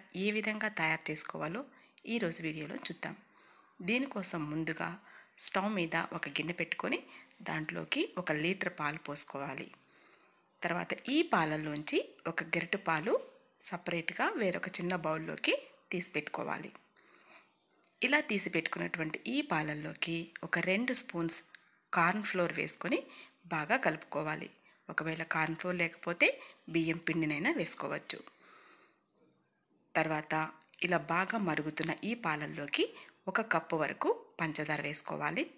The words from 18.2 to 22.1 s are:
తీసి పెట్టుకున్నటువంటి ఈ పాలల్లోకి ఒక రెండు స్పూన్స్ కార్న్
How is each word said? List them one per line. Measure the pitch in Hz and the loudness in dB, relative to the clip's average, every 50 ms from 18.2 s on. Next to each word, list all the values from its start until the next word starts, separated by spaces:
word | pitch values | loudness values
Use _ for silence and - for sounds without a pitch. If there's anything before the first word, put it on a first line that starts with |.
| 202 - | 4 4
తీసి | 220 196 - 190 - | 2 2 2 2 0
పెట్టుకున్నటువంటి | 165 156 - - 175 170 170 - 170 156 156 - - - - 240 | 0 0 0 -2 -2 -4 -2 -2 -2 -4 -2 -4 -6 -4 -2 0
ఈ | 285 285 285 | 0 0 2
పాలల్లోకి | 180 156 156 151 151 151 156 156 - - - - 165 165 165 - - - - 170 | 0 0 0 0 -4 -4 -6 -8 -6 -4 -2 -2 -2 -2 -4 -6 -10 -10 -4 0
ఒక | - 170 | 0 2
రెండు | 170 180 185 202 247 262 254 - | 2 4 2 2 2 6 6 6
స్పూన్స్ | - - - 170 170 165 - - - - - - - - - _ _ - - | 6 6 2 0 4 6 4 4 4 -2 -14 -20 -20 -20 -20 _ _ -2 2
కార్న్ | 185 165 170 | 4 6 6